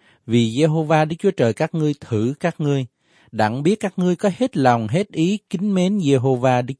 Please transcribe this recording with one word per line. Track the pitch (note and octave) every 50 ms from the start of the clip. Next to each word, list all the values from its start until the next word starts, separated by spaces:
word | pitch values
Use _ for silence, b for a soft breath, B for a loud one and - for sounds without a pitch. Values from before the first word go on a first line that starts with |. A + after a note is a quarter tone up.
| b b b b b
vì | - A2+ A#2+ A#2 A2
Giê-hô-va | A2 C3 D#3+ D#3 D#3 E3 D#3 D3+ D#3+ D#3 D#3
Đức | D3+ E3 D#3+
Chúa | - G3
Trời | F#3 - C3 A2+ A2
các | - D3+ D#3+ -
ngươi | D#3+ D3+ D3+ C#3+ -
thử | - - A#2 G#2 A2 B2 C#3+ -
các | - E3+ - -
ngươi, | D#3 C#3+ C#3+ C#3 B2+ - b b b b b b b b
đặng | b G#2+ G#2+ G#2+ A#2 C3+ D3
biết | F3 G#3+ -
các | - F#3 - -
ngươi | F3+ F3+ F3+
có | - - G3+ E3+
hết | - B3 C4 -
lòng | E3 C3 B2+ A#2+ A#2 A2
hết | G#2 A#2 F3 G#3 -
ý | - D#3+ D#3+ F3+ G#3+ G#3 _ -
kính | - E3+ G3+ G#3 G3
mến | F#3 F3+ F#3 G#3+ G3+
Giê-hô-va | E3+ C#3 C#3 B2+ A#2+ C3+ C3 B2 B2 C3 B2+ B2
Đức | B2 B2 C3+